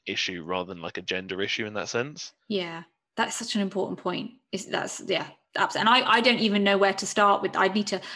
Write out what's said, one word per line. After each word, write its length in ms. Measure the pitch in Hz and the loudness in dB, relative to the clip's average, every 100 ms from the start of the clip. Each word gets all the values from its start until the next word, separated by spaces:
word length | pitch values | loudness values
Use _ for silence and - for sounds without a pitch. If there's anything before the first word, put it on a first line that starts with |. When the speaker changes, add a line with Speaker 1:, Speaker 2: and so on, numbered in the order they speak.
| - | -8
Speaker 1:
issue 380 | 98 - 90 | -4 -4 -6
rather 300 | 80 92 90 | -4 -4 -4
than, 80 | 90 | -8
like, 160 | 82 - | -10 -10
a 40 | |
gender 400 | 92 92 95 92 | -6 -6 -6 -4
issue 240 | 98 - 110 | -4 -4 -6
in 80 | |
that 160 | 107 87 | -6 -4
sense. 440 | 117 135 156 - - - | -4 -4 -8 -16 -18 -8
Speaker 2:
Yeah, 360 | 202 175 165 170 _ _ - | -6 -6 -10 -16 _ _ -4
that's 180 | 226 - | -4 -4
such 200 | 226 214 | -4 -2
an 60 | |
important 380 | 196 190 185 185 | -2 -2 -4 -4
point. 320 | 185 175 - - _ | -4 -6 -8 -12 _
Is 160 | 196 - | -10 -4
that's, 340 | - - - - | -4 -4 -6 -4
yeah, 220 | 160 - - _ - | -4 -4 -12 _ -2
abs-, 180 | - - | 0 2
and 140 | 214 | 4
I, 200 | 247 - | 4 4
I 120 | 233 | 4
don't 180 | 240 233 | 4 4
even 240 | 220 202 | 4 4
know 140 | 196 196 | 4 6
where 160 | 196 | 4
to 120 | 196 196 | 2 -2
start 360 | - 208 196 | 4 6 6
with. 140 | 185 - | 2 2
I 100 | 190 | 2
need 200 | 202 202 | 2 0
to, 120 | 190 - | -4 -6